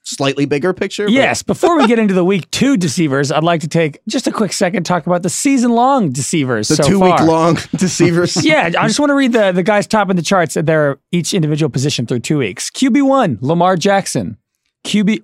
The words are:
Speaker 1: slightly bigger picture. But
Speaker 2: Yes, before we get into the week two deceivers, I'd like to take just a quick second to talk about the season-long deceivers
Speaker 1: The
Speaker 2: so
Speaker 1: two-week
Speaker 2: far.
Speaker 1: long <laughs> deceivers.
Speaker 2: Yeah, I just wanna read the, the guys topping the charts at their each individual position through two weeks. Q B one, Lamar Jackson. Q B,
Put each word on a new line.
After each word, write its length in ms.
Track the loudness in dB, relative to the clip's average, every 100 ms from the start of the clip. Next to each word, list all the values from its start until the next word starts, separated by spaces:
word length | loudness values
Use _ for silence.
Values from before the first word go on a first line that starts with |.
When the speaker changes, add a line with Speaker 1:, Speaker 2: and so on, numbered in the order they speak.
Speaker 1:
slightly 420 | -14 -4 -4 -2
bigger 300 | -2 0 -2
picture. 300 | -2 -6 -4
But 80 | 0
Speaker 2:
Yes, 280 | 2 2 0
before 360 | -4 0 2 2
we 80 | 2
get 120 | 2
into 140 | 2
the 140 | 2 2
week 240 | 0 -4
two 260 | -2 0 2
deceivers, 560 | 0 -2 0 0 0
I'd 100 | 0
like 200 | 0 0
to 60 | -2
take 320 | -2 -2 -4 -8
just 200 | -4 -4
a 60 |
quick 200 | -2 -4
second 320 | -2 -2 -2
to 40 | -2
talk 180 | -4 -2
about 160 | -2
the 80 | -2
season-long 800 | -4 0 2 2 2 2 2 0
deceivers 580 | -4 -4 -2 0 -2 -2
Speaker 1:
The 80 | 0
Speaker 2:
so 60 |
Speaker 1:
two-week 340 | 2 4 4 4
Speaker 2:
far. 80 | 2
Speaker 1:
long 280 | 2 2
<laughs> 220 | 0 -4 -4
deceivers. 680 | -4 0 2 2 0 0
Speaker 2:
Yeah, 220 | 2 2 0 0
I 80 | 0
just 140 | 0
wanna 140 | 0
read 180 | 2 2
the, 180 | 2 2
the 100 | 2
guys 240 | 2 0 0
topping 300 | 0 0 -2
the 60 |
charts 360 | 2 2 2 -2
at 80 | 0
their 320 | 2 0 -2 _
each 220 | -4 -2
individual 380 | -2 -2 0 -2
position 340 | -2 -2 -4 -4
through 140 | -4
two 160 | -2 -2
weeks. 320 | -2 -6 -10
Q 220 | -2 0
B 100 | 2
one, 380 | 2 2 0 -2
Lamar 360 | -2 2 2 2
Jackson. 600 | 2 0 0 -6 -6 -10 _ _ _ _
Q 200 | -4 0
B, 180 | 0 0